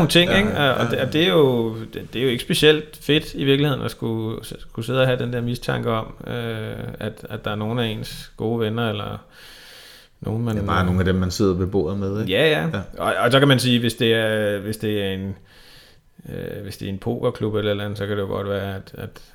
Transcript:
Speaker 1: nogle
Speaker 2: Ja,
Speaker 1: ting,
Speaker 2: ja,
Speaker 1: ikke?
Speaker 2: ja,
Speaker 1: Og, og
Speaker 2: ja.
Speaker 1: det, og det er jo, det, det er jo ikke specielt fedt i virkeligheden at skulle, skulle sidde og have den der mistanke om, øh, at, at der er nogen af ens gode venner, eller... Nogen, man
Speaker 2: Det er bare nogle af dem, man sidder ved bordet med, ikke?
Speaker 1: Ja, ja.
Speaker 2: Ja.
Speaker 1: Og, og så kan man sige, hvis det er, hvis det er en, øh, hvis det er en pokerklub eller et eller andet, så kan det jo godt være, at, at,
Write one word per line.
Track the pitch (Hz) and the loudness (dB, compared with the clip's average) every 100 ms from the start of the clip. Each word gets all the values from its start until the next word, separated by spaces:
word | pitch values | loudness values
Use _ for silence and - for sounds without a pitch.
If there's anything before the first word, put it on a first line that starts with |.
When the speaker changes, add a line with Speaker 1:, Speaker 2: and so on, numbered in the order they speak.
Speaker 1:
nogle | |
Speaker 2:
Ja, | 160 | 6
Speaker 1:
ting, | 165 175 | 6 6
Speaker 2:
ja, | 190 | 4
Speaker 1:
ikke? | 208 | 2
Speaker 2:
ja, | 139 143 | 2 2
Speaker 1:
Og, | - | 2
og | |
Speaker 2:
ja. | 117 | 0
Speaker 1:
det, | 135 131 | 0 0
og | |
det | 151 | 2
er | 180 | 4
jo, | 175 135 120 113 110 110 | 6 6 4 0 -4 -8
det, | - 95 | -12 -10
det | 110 | -2
er | |
jo | 131 | -2
ikke | 120 | -2
specielt | - 175 151 156 156 - | 0 4 6 6 0 -8
fedt | - 151 151 | 0 0 0
i | - | -2
virkeligheden | 139 139 147 123 | 2 4 2 0
at | 113 | -4
skulle, | - 117 110 110 117 | -4 -4 -4 -4 -6
skulle | - - - - 113 | -10 -14 -12 -8 -2
sidde | 131 | 2
og | 131 | 2
have | 127 | 2
den | 123 | -2
der | 120 | -2
mistanke | 120 120 - 131 117 | -2 -4 -4 -2 -2
om, | 113 - - - | -2 -4 -10 -10
øh, | 120 117 110 110 110 113 - | -6 -6 -6 -8 -8 -10 -8
at, | 107 - - | -8 -8 -12
at | 110 | -8
der | 107 | -6
er | |
nogen | 104 107 123 | -4 -2 -2
af | 113 | -2
ens | 110 117 - - - | -4 -8 -12 -14 -6
gode | 110 117 | -2 0
venner, | 107 113 117 | -2 0 -2
eller... | 104 104 104 - - - - - - - - - _ | -2 -6 -10 -14 -20 -20 -20 -20 -20 -20 -20 -20 _
Nogen, | - 110 | -6 -4
man | 117 110 | -2 -2
Speaker 2:
Det | |
er | - | 0
bare | 85 | 2
nogle | 90 90 | 4 4
af | |
dem, | 92 | 4
man | 92 92 | 2 0
sidder | - 101 | 2 2
ved | 90 92 | 4 2
bordet | 101 78 101 | 2 0 -2
med, | 98 101 | -2 -2
ikke? | 110 | 0
Speaker 1:
Ja, | 98 156 | 2 4
ja. | 151 160 104 | 2 0 -4
Speaker 2:
Ja. | 90 - | -6 -4
Speaker 1:
Og, | 90 92 | -2 2
og | 117 | 4
så | 135 | 6
kan | 143 | 6
man | 127 | 6
sige, | 123 120 | 4 2
hvis | 117 | 2
det | - 113 | 2 2
er, | 113 110 107 104 101 | 4 2 2 0 -2
hvis | 98 107 | -4 -4
det | 110 104 | -2 -2
er | 98 | -2
en, | 95 98 92 - - - - - - _ - - | -4 -6 -8 -14 -20 -20 -20 -20 -20 _ -20 -14
øh, | 50 50 - | -10 -10 -10
hvis | 98 - | -12 -10
det | 101 | -8
er | |
en | 95 | -6
pokerklub | 117 120 127 - 110 | -4 -2 -2 -2 -2
eller | 107 104 | 0 0
et | |
eller | 101 | -2
andet, | 104 101 | -4 -6
så | 101 | -4
kan | 104 | -2
det | |
jo | 98 | -2
godt | 98 101 | -4 -2
være, | 101 98 95 | -4 -4 -8
at, | - | -12
at, | - 110 - - | -14 -14 -14 -20